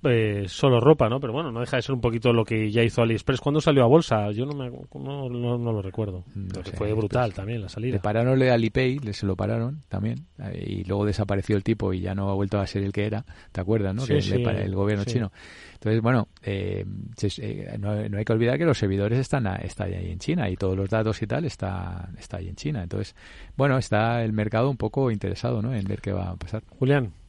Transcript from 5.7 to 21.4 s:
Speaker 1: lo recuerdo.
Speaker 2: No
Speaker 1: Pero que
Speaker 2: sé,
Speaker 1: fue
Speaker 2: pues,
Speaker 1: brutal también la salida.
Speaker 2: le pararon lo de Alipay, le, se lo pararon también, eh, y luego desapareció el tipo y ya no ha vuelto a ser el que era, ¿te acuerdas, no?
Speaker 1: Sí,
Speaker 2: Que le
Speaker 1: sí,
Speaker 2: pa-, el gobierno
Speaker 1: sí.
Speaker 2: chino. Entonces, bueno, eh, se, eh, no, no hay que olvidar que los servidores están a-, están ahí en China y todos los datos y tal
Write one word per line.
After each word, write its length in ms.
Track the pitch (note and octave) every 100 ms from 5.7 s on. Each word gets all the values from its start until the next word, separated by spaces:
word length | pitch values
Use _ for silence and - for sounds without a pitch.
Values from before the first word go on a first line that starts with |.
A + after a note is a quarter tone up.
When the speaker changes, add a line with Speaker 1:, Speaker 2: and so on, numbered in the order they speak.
Speaker 1:
lo 80 | A2
recuerdo. 400 | F#2+ F#2 G#2+ F#2 F2+
Speaker 2:
No 140 | - F#2+
Speaker 1:
Pero 140 | F#2
que 80 | F#2
Speaker 2:
sé, 40 | -
Speaker 1:
fue 100 | G#2
Speaker 2:
pues, 100 | G#2+
Speaker 1:
brutal 360 | G#2 B2 A#2+ G2
también 260 | G2 A#2
la 80 | F#2+
salida. 240 | - A#2+
Speaker 2:
le 60 | G2+
pararon 400 | G#2 G#2+ B2 C3
lo 40 |
de 60 | B2+
Alipay, 480 | A#2+ A2+ B2+ C3 C#3
le, 160 | A#2+
se 140 | G2+ G2+
lo 80 | F#2+
pararon 480 | G2 A2+ A#2 D3+ -
también, 360 | F#2+ G#2 A#2+ D#3+ -
eh, 260 | G2 E2+ F#2+ G2
y 40 | F2+
luego 200 | G2 G#2
desapareció 500 | G2+ G2+ G2 - G#2
el 80 |
tipo 300 | G2 A2 G2+
y 60 | F#2
ya 140 | F#2 G2
no 160 | G2
ha 20 |
vuelto 260 | G2 G2+ G#2
a 60 | G2
ser 160 | G2+
el 100 | G2
que 140 | G2 G#2
era, 180 | G#2+ - - -
¿te 100 | -
acuerdas, 320 | F#2 A2 G2
no? 80 | G2
Speaker 1:
Sí, 60 | C3
Speaker 2:
Que 60 | D3
le 60 |
Speaker 1:
sí, 160 | F#2+ G2
Speaker 2:
pa-, 140 | A#2+
el 200 | F#2+ G2
gobierno 300 | F#2+ G2+ G#2
Speaker 1:
sí. 80 | G2+
Speaker 2:
chino. 180 | A#2 G2+ - - - - -
Entonces, 260 | G#2+ A2
bueno, 280 | A2+ B2+ G#2 _
eh, 420 | - G2 F#2+ F#2+ F#2+ G2 G2+ A#2
se, 120 | G#2 -
eh, 380 | A2 G#2 F#2 A2
no, 140 | G2+ G#2 G#2+
no 80 | G2+
hay 80 | A2
que 80 |
olvidar 240 | A2+ A#2 C3
que 80 | E3+
los 140 | C3
servidores 400 | G#2 F#2+ G2+ B2
están 260 | C3 C#3+ A2
a-, 120 | F#2+
están 360 | F2 - F#2+
ahí 160 | F2+ F2+
en 80 | F2
China 320 | - E3+ G#2+
y 60 | F#2
todos 200 | F#2+ F#2+
los 140 | G2
datos 320 | A2 A2 G#2+
y 60 | G#2
tal 180 | A#2+